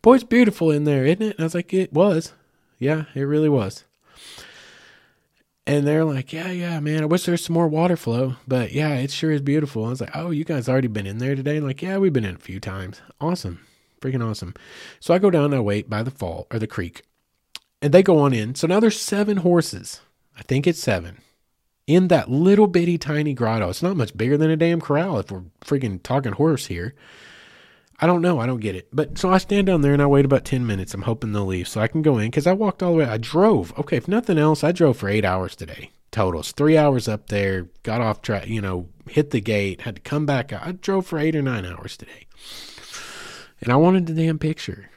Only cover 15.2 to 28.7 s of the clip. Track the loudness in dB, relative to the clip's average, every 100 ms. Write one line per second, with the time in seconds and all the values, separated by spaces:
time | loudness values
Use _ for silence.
15.2 | 4 4 2 0 0 -2 -2 -6 -6 -6
16.2 | -8 -8 -8 -6 -6 -6 -8 -10 _ _
17.2 | _ _ _ -20 _ _ 6 6 8 6
18.2 | 4 2 -2 -4 0 2 2 0 -4 -2
19.2 | 0 0 4 2 2 -8 -14 -18 _ _
20.2 | _ -20 -2 0 0 0 -2 -2 -4 -18
21.2 | _ _ _ _ _ _ 2 2 4 2
22.2 | 2 2 4 6 6 4 0 -2 -2 -2
23.2 | -2 0 0 0 -2 -2 -2 -2 -4 -2
24.2 | 0 2 2 2 2 0 0 0 0 -2
25.2 | -4 -10 -12 _ -4 -2 -2 -6 -2 -2
26.2 | -2 0 2 0 -4 -8 -8 -12 -20 -20
27.2 | -20 -20 -20 -20 -20 _ _ _ 2 2
28.2 | 2 0 0 -2 -4